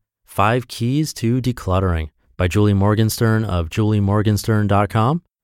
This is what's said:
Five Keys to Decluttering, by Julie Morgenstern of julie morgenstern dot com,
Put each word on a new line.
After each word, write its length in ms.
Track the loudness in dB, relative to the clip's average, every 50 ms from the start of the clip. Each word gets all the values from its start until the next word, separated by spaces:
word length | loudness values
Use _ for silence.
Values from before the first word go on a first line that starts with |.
| _ _ _ _ _
Five 420 | -8 -4 0 0 2 0 0 -2 -6
Keys 460 | -8 -6 -4 -2 0 -2 -2 -4 -4
to 260 | -4 -2 -2 0 0
Decluttering, 680 | -2 -2 -4 -4 -4 -2 0 0 2 0 0 -2 -4 -6 -10 _ _ _ _
by 140 | -2 -2 0
Julie 240 | 2 2 2 4 4
Morgenstern 720 | 2 2 2 2 2 2 0 0 0 0 2 2 0 0
of 240 | -2 -2 -2 -4 -4
julie 320 | -2 -2 0 0 0 0
morgenstern 680 | 2 2 2 2 2 2 0 0 0 0 0 0 0 2
dot 220 | 2 0 0 0
com, 340 | 0 0 0 0 0 -2 -6 _ _ _